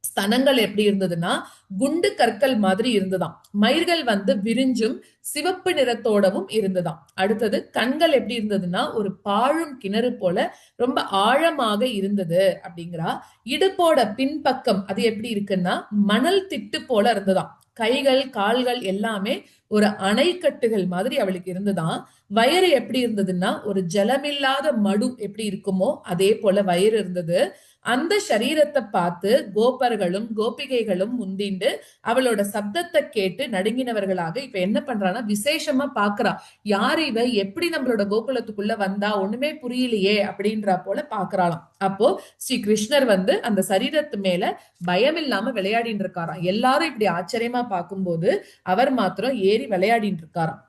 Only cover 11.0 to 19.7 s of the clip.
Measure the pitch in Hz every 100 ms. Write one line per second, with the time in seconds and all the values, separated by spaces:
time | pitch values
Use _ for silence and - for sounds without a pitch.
11 | 339 196 208 269 330 302 226 208 254 208
12 | 196 202 175 170 190 170 185 170 165 170
13 | 175 269 - _ 220 294 381 381 339 302
14 | 226 202 269 302 285 254 - 208 190 196
15 | 220 214 233 208 202 190 180 269 - 208
16 | 202 214 294 392 381 294 208 311 - 226
17 | 226 208 196 185 156 - _ - 220 269
18 | 269 262 269 214 202 247 247 247 190 190
19 | 226 208 202 349 - _ _